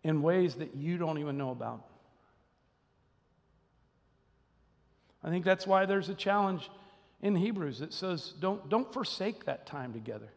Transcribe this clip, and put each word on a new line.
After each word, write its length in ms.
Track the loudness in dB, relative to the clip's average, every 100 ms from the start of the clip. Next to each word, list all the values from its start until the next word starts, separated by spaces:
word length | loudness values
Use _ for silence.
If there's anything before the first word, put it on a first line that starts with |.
in 180 | 2 4
ways 340 | 4 4 4
that 200 | 0 -8
you 220 | -6 -4 -2
don't 220 | -2 -2
even 180 | -2 -4
know 140 | -4
about. 340 | -4 -6 -8 -14 -20 _ _ _ _ _ _ _ _ _ _ _ _ _ _ _ _ _ _ _ _ _ _ _ _ _ _ _ _ _ _ _ _
I 60 | -2
think 160 | 0
that's 220 | 4 2 6
why 180 | 4
there's 240 | 6 2 0
a 60 |
challenge 540 | -2 2 4 2 0 -6 -18 -20 -20 _ _
in 140 | 2
Hebrews 440 | 2 2 0 -4 -4
that 140 | -8
says, 400 | -6 -4 -4 -6 -2
"Don't, 280 | -2 -2 2
don't 220 | 2 2
forsake 540 | -4 -4 -2 -4 -2
that 200 | -6 -6
time 280 | -8 -8 -6
together." 360 | -8 -8 -10 -12